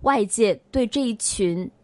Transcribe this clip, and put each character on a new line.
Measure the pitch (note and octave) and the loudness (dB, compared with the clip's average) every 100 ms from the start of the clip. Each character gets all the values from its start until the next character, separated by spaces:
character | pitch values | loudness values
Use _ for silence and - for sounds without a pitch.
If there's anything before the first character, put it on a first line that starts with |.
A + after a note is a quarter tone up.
外 | C4+ C4+ G3+ | 0 2 0
界 | - G3+ E3 _ | 2 2 2 _
对 | C4+ A#3+ | -2 0
这 | C#4+ | 0
一 | B3 A3 | -2 -2
群 | - - F3+ E3+ F#3 - | -4 -2 0 -2 -6 -12